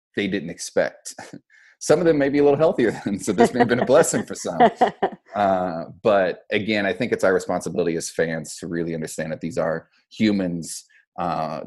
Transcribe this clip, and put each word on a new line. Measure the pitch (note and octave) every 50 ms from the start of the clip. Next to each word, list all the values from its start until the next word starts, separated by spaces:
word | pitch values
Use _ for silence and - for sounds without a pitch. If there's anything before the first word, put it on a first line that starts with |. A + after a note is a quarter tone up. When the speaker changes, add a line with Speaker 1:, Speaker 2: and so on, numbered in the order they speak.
| _ _ -
Speaker 1:
they | G#2+ G2+ F#2+
didn't | F#2+ F#2+ D2 E2+
expect. | E2+ - - - - F#2 D#2+ - - - - - - - - -
<laughs> | - - _ _ _ _ _ _ _ -
Some | - - D3+ D#3+
of | F3+
them | E3 D#3+ D3
may | C#3 C#3
be | C3+ C#3+
a | C#3+
little | C#3+ C#3 C3
healthier | D#3+ - - - B2 G#2
<laughs> | - - -
than, | A2 G#2 F#2
so | - - G2
this | F2+ A#2 - -
may | A#2+
have | A#2+ A#2
been | A#2+ B2+
a | -
blessing | - C3 D#3+ D#3 - - A#2+ G2+
for | - G2
some. | - - G2+ E2+ E2+ A#3+
Speaker 2:
<laughs> | G#3 - - - G3+ - - - - - - _ _ -
Speaker 1:
Uh, | G#2 G2+ F#2+ F#2+ F#2 F2+ F2+ E2 E2 D#2 - - F2+
but | - A2+ G2+ G2 F#2 F2 D#2+ - - -
again, | G#2+ G#2+ G2+ G#2 A2 G#2 G2+ F#2+
I | F2+
think | - B2+ G#2
it's | A2+ - -
our | F#2+ F#2
responsibility | F2+ - - F2+ F2+ - E2+ E2 F#2 F2 E2+ E2
as | E2 - -
fans | - - E2+ E2 E2 D#2+ D#2 - - -
to | F2
really | D#2 E2+ E2+ E2+ E2 E2
understand | D#2+ D#2 D#2 - - D#2+ D#2+
that | D#2+ -
these | - E2 D#2+ E2+
are | E2 E2 D#2+ D#2+ - _ _ _ _ _
humans, | - - A2 G#2+ G2+ G2 F#2 F2 E2+ E2+ D#2+ - - - - _ _ _ _ _ _ -
uh, | F2 F2 E2+ E2 D#2 D#2 D#2+ D2 -